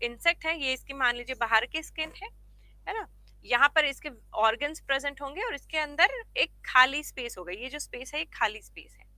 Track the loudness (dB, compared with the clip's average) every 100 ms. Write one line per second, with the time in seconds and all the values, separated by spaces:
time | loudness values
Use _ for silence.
0 | -6 -2 0 0 -2 -4 -2 -4 -6 -2
1 | 0 0 -6 -4 2 2 2 -6 -10 -8
2 | -8 -8 -16 -16 -20 -20 -20 -16 -8 -6
3 | -6 -14 -20 -16 0 4 6 6 2 0
4 | -10 -12 -8 2 4 4 -2 -6 -2 -2
5 | -2 -6 -8 -4 -4 -6 -4 -4 -2 2
6 | 2 2 -8 -4 -4 -4 2 6 6 4
7 | -8 -10 -10 -8 -10 -8 -8 -10 -10 -12
8 | -8 -8 -6 -2 -2 -2 -16 -20 -20 -20
9 | -20